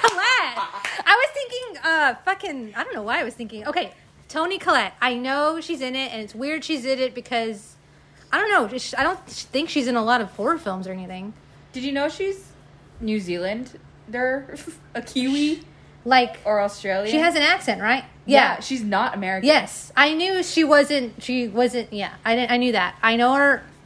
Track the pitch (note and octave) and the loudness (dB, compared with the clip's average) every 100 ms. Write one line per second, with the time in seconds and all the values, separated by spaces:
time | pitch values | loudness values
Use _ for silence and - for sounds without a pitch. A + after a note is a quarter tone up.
0 | A4+ F#4 A4 B4+ D4+ A#3 G3+ - - - | 2 4 2 2 2 -4 -8 -8 -8 -2
1 | - G#4 C#5+ C#5+ B4 B4 B4 D#4 D#4+ D#4+ | 4 4 4 -2 -6 -8 -10 -6 0 2
2 | C#4+ A3+ - F#4+ G4 C#4 G#3+ G#3+ F#4+ F#4 | 2 0 -4 -4 -6 -10 -10 -8 -8 -6
3 | G#3 D4 D4 - A3+ A3 A3 F4 G3+ - | -4 -4 -4 -8 -12 -10 -6 -4 -6 -12
4 | _ _ - D4+ F4 F#4+ F#4 C#4+ G3 - | _ _ -10 -4 -4 -2 2 2 2 -2
5 | B3+ A#3+ B3+ C#4 D4+ D#4+ D#4 D#4 B3+ C4 | -2 -2 -2 0 0 -2 -6 -6 -6 -6
6 | C4 A3 G#3 A3 C#4 D#4 - D4+ A#3+ C4 | -8 -10 -12 -8 -6 -6 -4 -4 -2 -2
7 | B3+ B3 - A#3+ A3+ G3+ - - _ - | -2 -6 -6 -4 -4 -8 -16 -20 _ -20
8 | _ - - D#4 G#4 F#4+ G#3+ B3+ - A#3+ | _ -20 -4 -2 2 2 0 -4 -6 -2
9 | D4 F#4+ - - - C4+ E4 D4+ B3 A#3+ | -2 -2 -10 -16 -6 -4 -2 -2 0 0
10 | A3 A#3+ G3+ - A3+ E4 G3+ F#3 F#3 F#3 | 2 0 0 -4 -2 -2 -4 -8 -8 -10
11 | F#3 F#3 G3 - - - - B3+ C4+ C#4 | -12 -12 -14 -16 -20 -20 -16 -8 -4 -2
12 | D4 - G4 G4 - - - - - - | -2 -2 -6 -6 -14 -20 -20 -20 -20 -10
13 | A3 G#3+ F3+ F3 F#3 A3+ B3+ - - - | -4 -4 -2 -4 -4 -6 -8 -16 -20 -20
14 | - A#3+ B3+ C4+ C4+ D4 - - - A#3 | -10 -4 -2 -2 -6 -14 -14 -16 -12 -12
15 | B3 C4 B3+ C#4+ D4 D#4 - - - - | -6 -2 0 2 0 0 -8 -20 -20 -12
16 | A#3+ C4 B3 - G#3 G#3 G3+ - G3 F#3+ | 2 4 4 -2 -2 0 0 -4 -2 -2
17 | G#3 D4+ E4+ D#4+ D4 F4+ C4+ F#3+ G#3 B3+ | 0 2 4 4 2 2 0 -2 0 0
18 | - - - C#4 A3+ - - C4 G#3+ G3+ | -4 -12 4 6 6 0 -4 -6 0 0
19 | B3+ G3+ F#3+ F#3+ B3 D4+ F#3 - - - | 0 -2 -4 0 4 4 2 -10 -2 4
20 | C#4+ D#4 F4+ F#4+ F4+ - D4+ D4 C#4+ D4 | 4 4 0 0 0 2 6 6 6 0
21 | A#3+ - - B3+ A#3 G3+ B3 A#3+ G#3+ G#3 | -2 -8 -4 -2 -2 0 0 0 -6 -8
22 | F#3+ - A3+ A#3 A#3+ A#3+ B3 G#3+ F3+ - | -8 -6 0 0 2 2 2 2 0 2
23 | A3+ A#3 A#3+ C#4 C#4+ B3 - - | 2 4 4 6 4 2 -2 -20